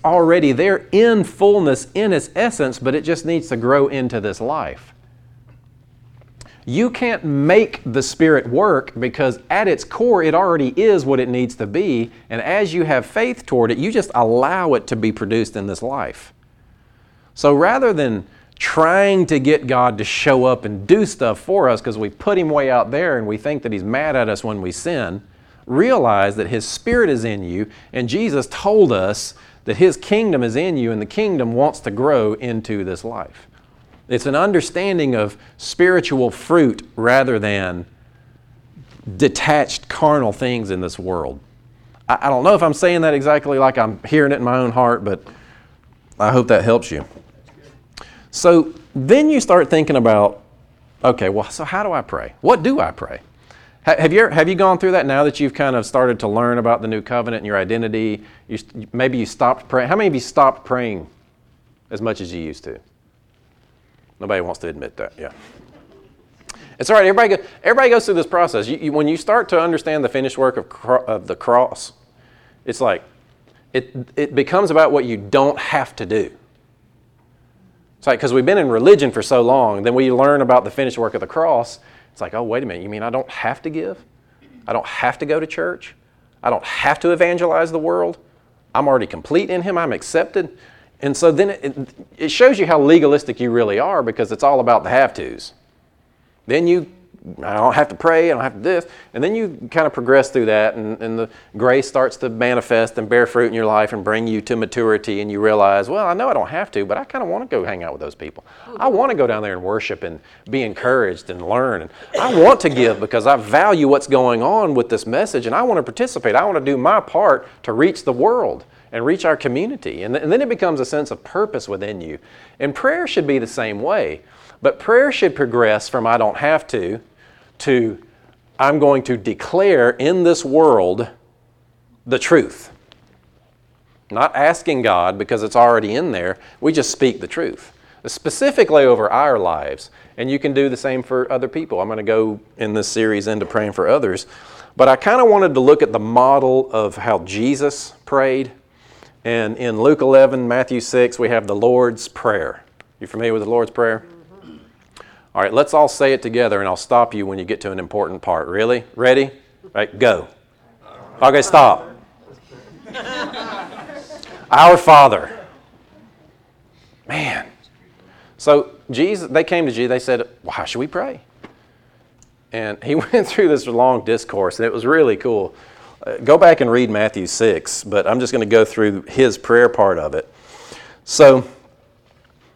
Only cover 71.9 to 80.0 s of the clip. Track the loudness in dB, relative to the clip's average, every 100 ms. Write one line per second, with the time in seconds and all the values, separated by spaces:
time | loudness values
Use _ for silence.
71.9 | -20 _ _ _ _ _ _ -12 -4 -2
72.9 | -2 -6 _ _ _ _ _ _ -6 -6
73.9 | -14 -10 -6 -2 -2 0 0 2 4 4
74.9 | 2 -2 -6 0 2 2 0 -4 -4 -4
75.9 | -10 -4 -2 -4 -8 _ _ _ _ _
76.9 | _ _ _ _ _ _ _ _ _ _
77.9 | _ 0 0 2 2 4 2 2 4 6
78.9 | 6 4 -2 0 2 4 4 2 0 0
79.9 | 2